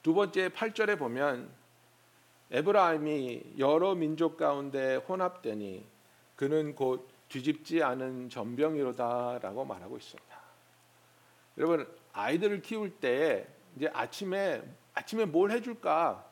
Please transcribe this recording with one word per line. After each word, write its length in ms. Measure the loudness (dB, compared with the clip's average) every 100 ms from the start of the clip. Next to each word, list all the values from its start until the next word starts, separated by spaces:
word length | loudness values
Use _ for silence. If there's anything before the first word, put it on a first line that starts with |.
두 100 | 4
번째, 360 | 4 2 0 -2
팔 260 | -2 -4
절에 220 | 0 0 0
보면 520 | -2 0 0 0 -8 -18 _ _ _ _ _ _ _ _ _
"에브라임이 1040 | 0 4 6 6 4 0 0 -2 -6 -10 0
여러 360 | 4 6 4
민족 420 | 2 0 2 0 2
가운데 600 | 0 0 -2 -2 0 0
혼합되니 920 | -2 -2 -2 -2 -6 -6 -8 -10 -16 _ _ _ _
그는 400 | -4 0 0 0
곧 340 | -2 0 -2 -6 -20 _
뒤집지 540 | -4 -2 -2 -2 2
않은 460 | 2 0 -4 -6 -8
전병이로다"라고 1400 | -8 -6 0 0 2 -2 0 0 0 -2 -4 -6 -6
말하고 320 | -8 -8 -10 -14
있습니다. 360 | -14 -20 -20 -20 -20 -20 _ _ _ _ _ _ _ _ _ -2
여러분, 280 | 2 2 0 -14 -14
아이들을 480 | -6 0 2 2 0
키울 280 | -4 -6 -6
때 560 | -2 0 2 2 2 -2 -18 -20 -4
이제 140 | -4
아침에, 680 | -2 -4 -6 -4 -2 -2 -2 -8 -18 _
아침에 300 | -8 -4 -2
뭘 260 | 2 4 2
해줄까? 760 | 2 -4 -6 0 2 2 -2 -12